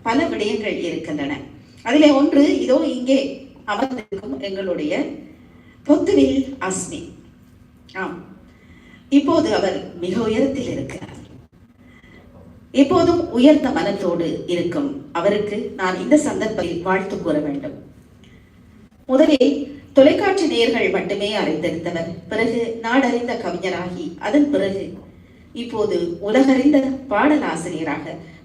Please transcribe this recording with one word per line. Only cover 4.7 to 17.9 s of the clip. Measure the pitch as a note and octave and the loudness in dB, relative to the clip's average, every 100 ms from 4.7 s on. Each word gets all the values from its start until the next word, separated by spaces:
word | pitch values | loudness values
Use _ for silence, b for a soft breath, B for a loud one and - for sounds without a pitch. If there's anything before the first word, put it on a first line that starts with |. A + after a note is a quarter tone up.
| D3+ D3+ G#3 - - - B B B B B - | -4 -2 -2 -4 -8 -16 B B B B B 0
பொத்துவில் | E4+ F4+ D4 C4+ C4+ - - | 2 4 4 4 2 -2 -4
அஸ்மி. | F#3 F#3 F3 - - - - - _ - - - - | -6 -6 -8 -12 -14 -20 -20 -20 _ -20 -20 -20 -16
ஆம், | F#3+ F3 F3 - - - b b b b b b | -10 -8 -10 -16 -20 -20 b b b b b b
இப்போது | C#4 - E4 - G3 | 2 4 2 2 0
அவர் | F#3+ - - E3+ | 0 -2 -8 -8
மிக | F#3 A#3 | -4 -2
உயரத்தில் | G#3+ A3 C4+ - - | 0 0 0 -2 -6
இருக்கிறார். | - - - - - - - - _ _ _ B B B B B - - - - | -6 -8 -12 -16 -18 -20 -20 -20 _ _ _ B B B B B -20 -20 -20 -4
எப்போதும் | B3+ C#4+ F4+ E4+ - - | 2 4 4 4 2 0
உயர்ந்த | A#3 C#4 D4+ B3+ | 4 6 6 4
மனத்தோடு | - G3+ G3 F#3 E3+ D#3+ - D#3+ | -2 -2 -2 -2 -2 -2 -4 -4
இருக்கும் | F3 F3 D#3 C#3 - - | -2 -2 -2 -4 -6 -8
அவருக்கு | F3+ F#3+ G#3 - G#3 - - | -2 0 0 -2 -6 -8 -4
நான் | F#3 F3+ | -4 -2
இந்த | - D4+ | 4 4
சந்தர்ப்பத்தில் | - F#3+ G#3+ G3 E3+ E3+ | 4 -4 -4 -4 -4 -4
வாழ்த்து | F#3 F#3+ F#3+ - | -2 -2 -2 -6
கூற | E3 D3 | -2 -2
வேண்டும். | D3+ C#3 - - - | -2 -6 -8 -14 -20